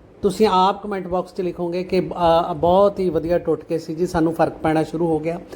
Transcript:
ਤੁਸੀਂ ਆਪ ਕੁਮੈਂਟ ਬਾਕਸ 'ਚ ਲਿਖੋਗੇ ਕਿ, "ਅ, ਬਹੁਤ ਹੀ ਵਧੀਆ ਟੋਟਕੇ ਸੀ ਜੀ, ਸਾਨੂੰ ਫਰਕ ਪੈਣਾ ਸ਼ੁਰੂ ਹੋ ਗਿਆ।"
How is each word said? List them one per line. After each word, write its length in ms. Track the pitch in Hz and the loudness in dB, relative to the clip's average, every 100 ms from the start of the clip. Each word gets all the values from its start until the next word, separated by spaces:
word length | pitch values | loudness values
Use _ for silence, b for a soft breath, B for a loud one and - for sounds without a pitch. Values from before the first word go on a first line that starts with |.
| - - | -20 -4
ਤੁਸੀਂ 260 | 202 190 214 | -2 2 2
ਆਪ 300 | 185 190 196 | 4 2 0
ਕੁਮੈਂਟ 260 | 208 196 175 | -6 -8 -4
ਬਾਕਸ 260 | 180 180 | -6 -4
'ਚ 80 | - | -6
ਲਿਖੋਗੇ 420 | 180 170 175 175 | -6 -4 -4 -4
ਕਿ, 260 | 180 185 156 180 170 165 175 | -2 -2 -2 0 4 4 2
"ਅ, 40 | |
ਬਹੁਤ 460 | 160 170 185 202 196 | 0 4 6 4 2
ਹੀ 100 | 185 | -2
ਵਧੀਆ 280 | 151 160 175 | -2 0 0
ਟੋਟਕੇ 400 | 170 151 - 165 | 0 -2 -2 -6
ਸੀ 180 | 165 160 | -6 -4
ਜੀ, 120 | 180 | -2
ਸਾਨੂੰ 260 | 175 165 | 2 0
ਫਰਕ 200 | 165 156 | 2 0
ਪੈਣਾ 300 | - 160 156 | 0 0 0
ਸ਼ੁਰੂ 240 | 151 160 170 | 0 -2 0
ਹੋ 120 | 156 | 0
ਗਿਆ।" 200 | 160 175 - | -2 -8 -10